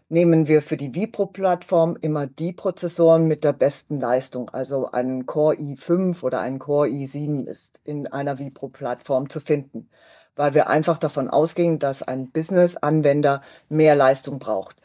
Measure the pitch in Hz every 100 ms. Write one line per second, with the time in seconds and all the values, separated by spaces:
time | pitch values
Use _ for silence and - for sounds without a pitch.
0 | - 165 175 160 151 156 - 156 139 139
1 | 220 - 190 196 190 175 - 170 165 165
2 | 160 151 135 139 170 175 196 180 175 170
3 | 165 165 160 151 147 143 135 - - 147
4 | 123 127 - 123 117 127 131 135 123 123
5 | 127 131 127 156 151 - 143 135 - 175
6 | 190 170 - 117 110 135 - 143 143 139
7 | 135 143 147 143 - - - _ - 147
8 | 139 139 143 135 139 - 135 - 135 123
9 | - 131 143 156 - 147 135 113 - _
10 | _ _ _ - 147 143 - 147 160 160
11 | 147 147 131 - 165 - 170 156 139 135
12 | - 131 127 160 160 185 175 - 147 156
13 | 147 147 147 139 - - - 156 156 147
14 | 135 139 - 135 110 101 - _